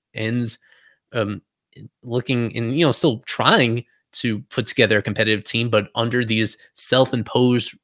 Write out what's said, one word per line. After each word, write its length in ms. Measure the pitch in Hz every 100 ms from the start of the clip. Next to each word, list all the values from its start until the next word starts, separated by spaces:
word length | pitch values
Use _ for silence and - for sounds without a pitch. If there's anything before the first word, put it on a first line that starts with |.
| _
And 420 | 110 110 123 117 - _ _ _ _ _
um, 260 | 123 104 101 _ _ _ - 101 _
looking 520 | 123 117 - 123 117 120
and, 220 | 117 139
you 60 |
know, 80 | 160
still 280 | - 160 110
trying 640 | - - 120 220 120 117 - _ _
to 280 | - 120 104 -
put 160 | - 113
together 320 | - 110 107
a 40 |
competitive 420 | 101 104 107 104
team, 260 | - 117 117
but 180 | 107 101
under 300 | - 117 123
these 340 | 113 110 107 - _
self-imposed 1000 | - - 127 131 123 113 127 123 123 - -